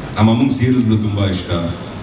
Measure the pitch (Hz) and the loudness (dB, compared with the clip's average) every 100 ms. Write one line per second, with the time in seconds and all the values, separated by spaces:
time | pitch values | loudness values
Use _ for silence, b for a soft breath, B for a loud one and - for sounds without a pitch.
0 | - - 110 117 139 - 120 127 110 107 | -8 2 2 4 2 2 2 2 2 2
1 | 104 101 98 90 - 90 85 82 - - | 0 -2 -2 -2 -4 -4 -4 -6 -10 -12